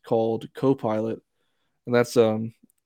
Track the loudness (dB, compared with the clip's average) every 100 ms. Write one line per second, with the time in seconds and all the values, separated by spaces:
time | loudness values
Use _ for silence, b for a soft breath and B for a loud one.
0 | -4 -2 0 -4 -8 -4 0 0 0 -2
1 | -4 -6 _ _ _ _ _ _ -2 0
2 | 2 4 4 2 -6 -12 _ _